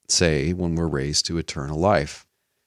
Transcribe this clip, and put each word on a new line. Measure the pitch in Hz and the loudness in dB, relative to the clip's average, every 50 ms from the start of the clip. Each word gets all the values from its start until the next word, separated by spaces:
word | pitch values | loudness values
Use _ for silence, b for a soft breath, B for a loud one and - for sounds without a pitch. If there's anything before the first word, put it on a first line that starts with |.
| _ | _
say, | - - - 92 82 76 71 67 80 90 | -2 0 2 4 4 2 2 0 0 -2
when | 90 90 85 80 | -2 -2 0 0
we're | 82 82 | 0 0
raised | 80 73 67 67 73 76 - - | 0 -2 -2 -2 -2 -2 -2 -2
to | - 85 | -2 -4
eternal | 82 78 - - 76 69 71 76 | -4 -6 -6 -8 -8 -6 -4 -2
life. | 78 87 101 101 78 73 - - - - _ _ _ _ _ _ _ _ | 2 4 4 4 4 2 -2 -6 -14 -20 _ _ _ _ _ _ _ _